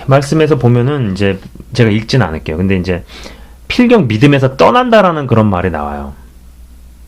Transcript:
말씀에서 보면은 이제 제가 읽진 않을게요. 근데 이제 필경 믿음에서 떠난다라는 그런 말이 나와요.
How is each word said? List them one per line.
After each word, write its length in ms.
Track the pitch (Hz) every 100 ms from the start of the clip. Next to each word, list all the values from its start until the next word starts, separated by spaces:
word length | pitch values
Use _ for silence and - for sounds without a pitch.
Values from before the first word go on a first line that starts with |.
| -
말씀에서 520 | 139 143 160 151 139
보면은 560 | 123 123 123 147 107
이제 280 | 92 98 92 - - -
제가 160 | - 110
읽진 320 | 107 117 135
않을게요. 360 | 85 78 - 78
근데 200 | 98 95
이제 260 | 87 85 - - - - - - -
필경 400 | - 240 233 123
믿음에서 480 | 107 143 139 131 -
떠난다라는 680 | 170 240 254 220 185 156 131
그런 240 | 110 107
말이 220 | 90 92
나와요. 420 | 78 73 73 71 - - - - - - - - -